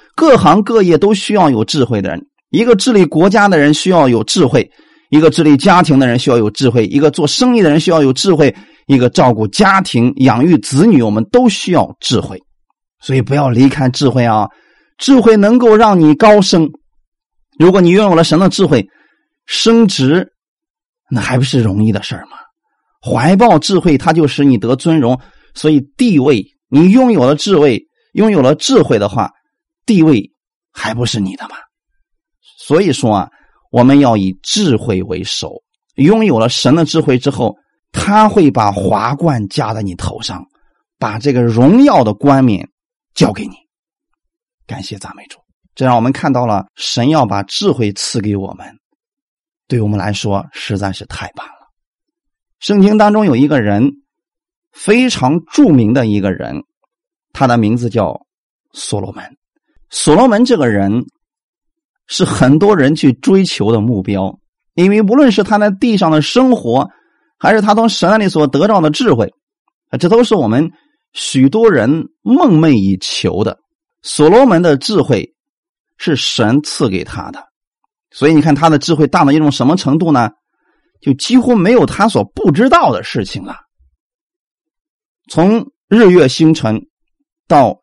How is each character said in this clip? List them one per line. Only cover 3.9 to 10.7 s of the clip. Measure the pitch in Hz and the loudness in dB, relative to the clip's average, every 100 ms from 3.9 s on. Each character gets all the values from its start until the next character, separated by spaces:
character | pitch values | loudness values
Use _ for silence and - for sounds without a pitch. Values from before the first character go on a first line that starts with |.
| 180 135 | 2 2
有 | 113 | 0
智 | 110 - 139 | -2 0 0
慧， | 131 - _ _ _ _ | 0 -4 _ _ _ _
一 | 147 | 2
个 | 156 | 2
治 | 139 | 2
理 | 156 143 | 2 4
家 | 196 180 | 4 2
庭 | 156 135 | 4 2
的 | 131 | 2
人 | 120 | 0
需 | 143 | 0
要 | 120 | 0
有 | 107 | 0
智 | - 131 | -2 0
慧， | 120 104 | 0 0
一 | 139 | 0
个 | 147 | 0
做 | 143 143 | 0 -4
生 | - 247 240 | 0 0 2
意 | |
的 | 170 | 2
人 | 151 | 2
需 | 170 | 0
要 | 165 | 0
有 | 139 | 0
智 | 131 196 160 | 0 0 2
慧， | 143 - - _ - | 0 -2 -12 _ -2
一 | 135 | 0
个 | 123 | 2
照 | - 135 | 2 0
顾 | 110 107 | 0 -4
家 | - 196 196 | 0 2 2
庭、 | 185 123 120 - | -2 -2 -2 2
养 | 131 117 160 | 0 2 2
育 | 165 | 0
子 | - | 0